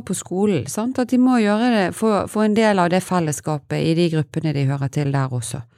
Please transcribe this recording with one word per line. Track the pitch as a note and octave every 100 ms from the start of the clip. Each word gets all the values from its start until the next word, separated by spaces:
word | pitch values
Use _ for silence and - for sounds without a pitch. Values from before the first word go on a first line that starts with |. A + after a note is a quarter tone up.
også | -
på | F#3+
skolen, | - F3 G#3 E3+ C3+
sant? | - A#3 C4
At | B3
de | B3+
må | B3+ B3
gjøre | G#3 G#3 B3
det, | A3+ F3+ F3
få, | A3 G3+ -
få | G#3+ G#3+
en |
del | G#3 A3 G3
av | F3
det | F#3
fellesskapet | - F3+ D#3 D3 - D3+ - D3+
i | D3+
de | E3 F3
gruppene | D#3+ C#3+ D#3+ D#3
de | C#3+ C3+
hører | C#3 C#3
til | - C#3+
der | C#3 C3
også. | B2 A#2 - -